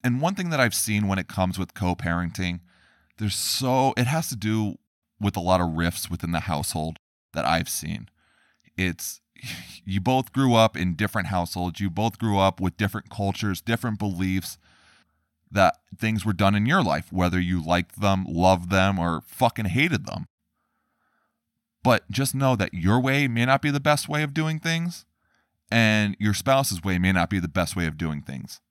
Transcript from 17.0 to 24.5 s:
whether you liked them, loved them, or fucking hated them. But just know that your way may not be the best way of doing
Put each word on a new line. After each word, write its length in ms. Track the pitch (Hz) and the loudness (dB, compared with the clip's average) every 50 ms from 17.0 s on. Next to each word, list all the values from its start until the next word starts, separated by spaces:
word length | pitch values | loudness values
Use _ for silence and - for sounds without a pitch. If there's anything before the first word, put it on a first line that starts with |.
| 82 - | -4 -4
whether 280 | 85 92 90 87 85 90 | -2 0 0 2 2 0
you 240 | 90 87 90 90 78 | 0 0 0 -2 0
liked 360 | 82 87 87 90 _ - - | 2 2 0 0 _ -6 0
them, 260 | 101 101 98 95 95 - | 2 2 2 2 0 -4
loved 400 | - 82 90 92 95 90 87 87 | 0 4 6 6 4 4 2 0
them, 300 | 98 95 92 98 98 92 | 2 2 4 2 2 0
or 240 | 85 85 82 76 - | 0 -2 -2 -4 -6
fucking 420 | - - - 131 117 - - 110 | -12 -2 0 0 0 0 -2 -4
hated 380 | 95 85 123 147 180 156 92 - | -2 0 0 0 0 0 -2 -4
them. 200 | - - - - - _ _ _ _ _ _ _ _ _ _ _ _ _ _ _ _ _ _ _ _ _ _ _ _ _ _ _ _ _ _ | -6 -10 -10 -10 -12 _ _ _ _ _ _ _ _ _ _ _ _ _ _ _ _ _ _ _ _ _ _ _ _ _ _ _ _ _ _
But 280 | _ 127 120 101 _ - | _ 4 4 4 _ -4
just 240 | 101 117 139 131 - | -4 -2 -2 -2 -2
know 220 | 131 139 131 127 | 0 2 2 2
that 180 | 104 98 - - | 2 0 -4 -4
your 260 | 90 82 95 107 123 | -2 2 2 4 4
way 280 | 123 135 135 143 147 131 | 2 2 2 2 0 0
may 180 | 117 117 120 | 0 0 2
not 160 | 127 135 139 | 2 2 2
be 80 | - 147 | 2 0
the 80 | 143 143 | -2 0
best 300 | 139 151 147 147 - - | 2 2 0 0 0 -4
way 160 | 147 147 151 | -2 -2 -2
of 100 | 147 143 | -2 -2
doing 240 | 156 156 156 | -2 -2 -2